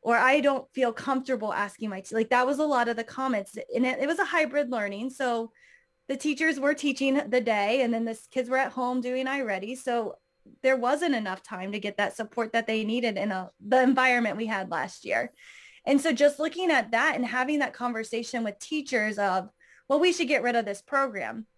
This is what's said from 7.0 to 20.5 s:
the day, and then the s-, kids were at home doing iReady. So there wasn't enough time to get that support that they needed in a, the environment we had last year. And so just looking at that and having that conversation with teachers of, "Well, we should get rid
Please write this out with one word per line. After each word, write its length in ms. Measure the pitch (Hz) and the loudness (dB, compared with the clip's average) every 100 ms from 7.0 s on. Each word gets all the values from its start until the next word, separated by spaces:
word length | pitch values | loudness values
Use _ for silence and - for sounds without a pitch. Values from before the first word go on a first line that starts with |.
| 277 269 208 | 2 2 2
the 120 | 247 | 0
day, 420 | 226 214 202 254 | 2 0 2 2
and 100 | 240 | 2
then 120 | 226 | 0
the 80 | 226 | -2
s-, 160 | 226 - | -6 -6
kids 200 | - 240 | -6 0
were 80 | 262 | 0
at 140 | 269 | 0
home 280 | - 247 254 | -2 -2 -2
doing 260 | 247 254 262 | -2 -2 -2
iReady. 500 | 269 240 190 202 254 | -2 -2 -4 -6 -8
So 400 | - 240 214 - _ _ - - | -2 -2 -2 -8 _ _ -20 -2
there 140 | 262 262 | 2 2
wasn't 380 | 240 285 339 | 2 2 2
enough 280 | 254 208 190 | 0 -2 -6
time 300 | - 190 190 | -8 -10 -6
to 80 | 208 | -6
get 160 | 202 202 | -6 -2
that 200 | 202 - | -2 -2
support 360 | 214 - 220 | -6 -4 0
that 140 | 233 226 | 0 0
they 180 | 220 | -2
needed 320 | 214 233 240 196 | 0 0 0 0
in 140 | 208 | -2
a, 180 | 190 185 _ 202 | -4 -8 _ 2
the 160 | 254 | 4
environment 540 | 254 262 254 247 226 190 | 6 6 4 4 0 -2
we 100 | 226 | -4
had 240 | 208 185 | -4 -4
last 340 | 165 135 - | -4 -4 -8
year. 280 | - 107 240 _ - - - - - | -2 -2 -2 _ -20 -20 -20 -10 2
And 140 | 277 | 2
so 120 | 330 | 4
just 260 | 240 294 294 | 4 4 4
looking 320 | 311 339 370 | -4 0 2
at 200 | 285 220 | 2 2
that 220 | 226 294 262 | 2 2 0
and 80 | |
having 360 | 247 254 254 302 | -2 -2 0 0
that 140 | 277 | -2
conversation 680 | - 247 226 220 226 233 240 | -4 -6 -4 -6 -6 -4 -4
with 140 | 220 202 | -4 -6
teachers 600 | - 311 285 247 214 208 | -6 -6 -2 -2 0 0
of, 300 | 202 190 190 _ _ - _ | 0 0 -4 _ _ -20 _
"Well, 120 | 285 | 4
we 120 | 359 | 4
should 160 | 359 277 | 4 2
get 140 | 285 | 2
rid 140 | 240 | 2